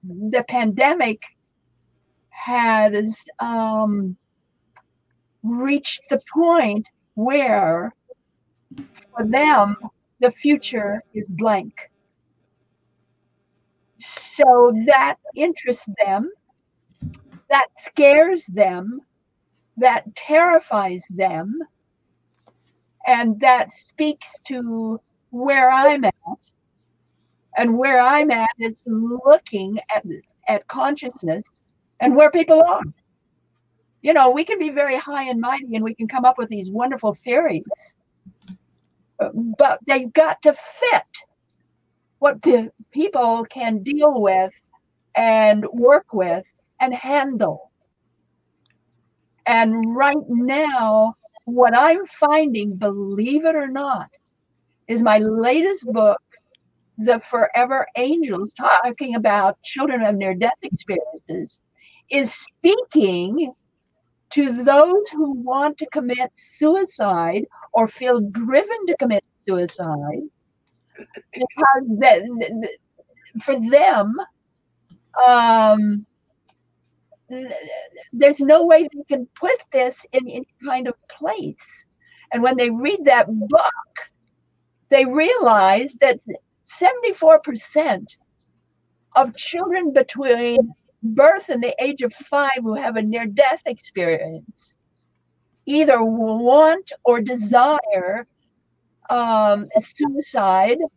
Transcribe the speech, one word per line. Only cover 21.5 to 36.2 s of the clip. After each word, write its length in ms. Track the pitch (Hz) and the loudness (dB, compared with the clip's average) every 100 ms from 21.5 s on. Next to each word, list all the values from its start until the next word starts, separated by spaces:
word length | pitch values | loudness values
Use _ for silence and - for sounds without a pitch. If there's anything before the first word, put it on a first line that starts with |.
| 294 320 _ _ _ _ _ _ _ _ _ _ _ _ _ - | -10 -14 _ _ _ _ _ _ _ _ _ _ _ _ _ 0
and 340 | 247 233 208 | 2 0 0
that 300 | 262 247 - | 2 2 0
speaks 680 | - _ - 302 294 - - - | -10 _ -6 -4 -6 -12 -20 -12
to 540 | 254 240 226 220 226 _ _ _ | -10 -8 -8 -8 -10 _ _ _
where 400 | 240 262 277 254 | -6 -2 2 4
I'm 360 | 262 285 294 220 | 4 4 4 0
at. 80 | - - - _ _ _ _ _ _ _ _ _ _ _ - | -4 -8 -16 _ _ _ _ _ _ _ _ _ _ _ -2
And 200 | 240 226 | 0 0
where 240 | 277 254 | 2 4
I'm 300 | 247 294 302 | 4 4 2
at 180 | 233 226 233 | 0 -2 -4
is 240 | 226 220 240 | -8 -8 -8
looking 920 | 220 226 240 254 311 - 202 190 214 - 214 | -6 -4 0 4 4 4 -8 -8 -8 -6 -6
at, 80 | 190 143 _ _ - | -6 -12 _ _ -4
at 200 | 208 - | -4 -4
consciousness 760 | 262 262 294 247 - 170 170 - _ _ _ _ - | -4 -4 -4 -8 -10 -6 -6 -8 _ _ _ _ -2
and 160 | 254 269 | 2 6
where 160 | 302 | 6
people 320 | 339 320 311 339 | 6 4 6 6
are. 140 | - 151 - _ _ _ _ _ _ _ _ _ _ | 2 -6 -16 _ _ _ _ _ _ _ _ _ _
You 120 | 277 | 0
know, 160 | 311 254 | 4 4
we 140 | 269 | 4
can 160 | 330 415 | -2 -4
be 100 | 311 | -4
very 280 | 277 285 262 | -2 -2 -2
high 260 | 294 285 | -6 -8
and 180 | 262 233 | -6 -4
mighty 320 | 247 269 262 220 | -4 -6 -6 -6
and 80 | |
we 120 | 220 226 | -6 -8
can 120 | 226 | -8
come 180 | 262 | 0